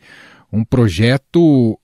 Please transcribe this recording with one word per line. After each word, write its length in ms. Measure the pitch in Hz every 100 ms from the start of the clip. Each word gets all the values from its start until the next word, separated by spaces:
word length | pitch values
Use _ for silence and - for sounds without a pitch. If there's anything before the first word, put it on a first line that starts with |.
| - - - _ _
um 120 | 104
projeto 1160 | 113 127 110 80 117 135 - 170 170 139 117 104